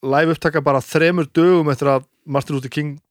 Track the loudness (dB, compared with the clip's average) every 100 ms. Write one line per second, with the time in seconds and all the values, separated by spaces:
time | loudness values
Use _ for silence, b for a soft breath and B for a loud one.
0 | -2 0 2 0 -2 0 0 0 0 0
1 | 0 0 -2 2 4 4 2 0 0 0
2 | -2 _ -6 -4 -2 -6 -6 -6 -8 -10
3 | _